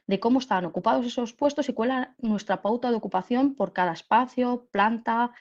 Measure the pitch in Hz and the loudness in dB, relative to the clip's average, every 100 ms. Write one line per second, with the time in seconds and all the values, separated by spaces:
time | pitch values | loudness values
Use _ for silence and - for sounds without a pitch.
0 | - 196 233 254 247 190 180 180 208 262 | -4 0 2 2 2 -2 -2 -2 0 0
1 | 240 247 233 - 285 285 269 226 233 262 | 0 -4 -6 -2 -2 0 -4 -2 -2 -2
2 | 254 _ 233 208 202 190 202 240 247 226 | -6 _ -2 -2 -2 -2 0 -2 0 -2
3 | 208 185 185 240 277 269 190 - 180 165 | -2 -4 0 2 2 0 -4 0 0 -2
4 | - 220 254 - 247 247 - 196 208 226 | 2 2 2 0 -2 -2 -4 0 2 0
5 | 233 226 240 - | -2 -2 -2 -6